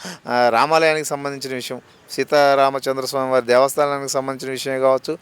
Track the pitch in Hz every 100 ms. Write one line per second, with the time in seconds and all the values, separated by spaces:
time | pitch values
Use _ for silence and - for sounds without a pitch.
0 | 185 175 - 123 120 113 147 160 160 156
1 | 147 143 143 139 131 127 - 123 - _
2 | - - 131 147 143 139 135 135 135 135
3 | 127 139 131 131 117 123 135 - 143 139
4 | 135 135 135 131 131 127 135 131 131 131
5 | - 156